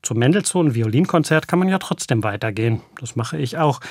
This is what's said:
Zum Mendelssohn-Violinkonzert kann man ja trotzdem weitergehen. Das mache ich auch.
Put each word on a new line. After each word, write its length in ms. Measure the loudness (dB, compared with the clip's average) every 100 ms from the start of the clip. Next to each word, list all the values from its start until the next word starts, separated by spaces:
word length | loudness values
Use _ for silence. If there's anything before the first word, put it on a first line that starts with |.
Zum 160 | -4 2
Mendelssohn-Violinkonzert 1300 | 4 2 0 0 0 0 0 2 2 2 2 0 2
kann 120 | 0
man 80 | 2
ja 100 | 0
trotzdem 460 | -4 -6 0 0
weitergehen. 580 | 0 -2 -4 0 0 0 -6 -16
Das 160 | -8
mache 220 | -6 -6 -4
ich 220 | -4 2
auch. 220 | 2 0 -8